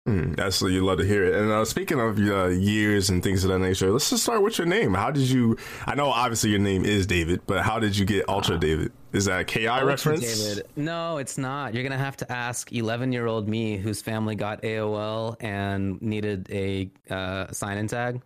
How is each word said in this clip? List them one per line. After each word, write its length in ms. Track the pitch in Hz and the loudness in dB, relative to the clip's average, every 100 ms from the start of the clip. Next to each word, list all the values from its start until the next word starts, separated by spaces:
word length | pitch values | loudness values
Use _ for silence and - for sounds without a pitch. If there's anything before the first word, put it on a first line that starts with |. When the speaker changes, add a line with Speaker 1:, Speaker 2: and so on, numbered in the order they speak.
| - | 0
Speaker 1:
Mm, 300 | 98 87 82 | 2 2 0
that's 240 | 98 92 | 0 0
what 100 | 95 | 2
you 140 | 92 95 | 2 4
love 140 | 92 | 2
to 40 | 101 | 4
hear 200 | 104 90 | 4 4
it. 100 | 90 | 4
And, 160 | 107 | 4
uh, 140 | 107 110 | 2 0
speaking 340 | - 190 147 | -2 -2 0
of, 180 | 113 104 | 2 2
uh, 300 | 104 98 92 | 4 4 2
years 600 | 92 98 107 107 104 95 | 2 2 4 4 4 4
and 120 | 90 | 2
things 220 | 101 95 | 2 2
of 60 | 92 | 2
that 100 | 92 | 2
nature, 320 | 92 92 95 | 2 2 2
let's 180 | 113 - | 2 2
just 140 | 240 | 0
start 180 | - 233 | 2 2
with 160 | 202 226 | 2 2
your 80 | 170 | 0
name. 280 | 196 160 | 2 2
How 180 | 92 117 | 2 0
did 180 | 147 127 | 2 2
you, 280 | 131 117 110 - - - | 4 4 2 -4 -8 -4
I 100 | 120 | 0
know 120 | 143 | 0
obviously 420 | 117 123 113 110 | 2 0 0 2
your 100 | 104 | 2
name 260 | 101 95 95 | 2 2 2
is 200 | 104 92 | 2 2
David, 360 | 87 82 90 - | 0 0 -2 0
but 180 | 98 | 0
how 140 | 85 113 | 0 0
did 200 | 107 101 | 0 2
you 80 | 98 | 2
get 240 | 98 - | 2 0
Ultra 260 | 98 - 85 | -2 0 0
Speaker 2:
Ah. 40 | |
Speaker 1:
David? 340 | 78 78 - - - | 0 0 -2 -6 -6
Is 140 | - 98 | -2 0
that 160 | 92 | 0
a 20 | |
K 240 | 87 117 110 | -2 -2 -2
I 120 | 127 | 0
Speaker 2:
Ultra 60 | 135 | 0
Speaker 1:
reference? 340 | 139 151 156 | 0 0 0
Speaker 2:
David. 440 | 117 110 104 101 - - | -2 -4 -4 -6 -8 -6
No, 400 | 151 170 165 156 | -6 -4 -4 -6
it's 200 | 131 - | -6 -6
not. 360 | 131 139 131 | -6 -6 -6
You're 100 | 113 | -6
gonna 140 | 131 135 | -4 -4
have 180 | 135 131 | -4 -6
to 140 | - | -8
ask 400 | 123 120 117 - | -6 -6 -6 -6
eleven-year-old 800 | 117 110 117 131 123 117 113 104 | -4 -2 -2 -2 -2 0 0 -2
me, 260 | 110 113 104 | -2 -2 -2
whose 260 | 104 104 | -4 -4
family 340 | - 110 110 107 | -4 -2 -2 -2
got 280 | 104 104 | -4 -4
A 160 | 113 110 | -4 -2
O 160 | 107 107 | -2 -2
L 400 | 107 110 113 117 | -4 -4 -6 -6
and 600 | 110 101 101 98 98 92 | -6 -2 -2 0 -2 -2
needed 460 | 110 107 104 101 95 | -4 -2 -2 -4 -4
a, 380 | 101 98 95 95 - - | -4 -2 -2 -4 -8 -8
uh, 420 | 95 92 95 95 | -6 -4 -4 -6
sign-in 360 | - 104 101 107 | -6 -6 -4 -4
tag 340 | 120 123 123 | -2 -4 -6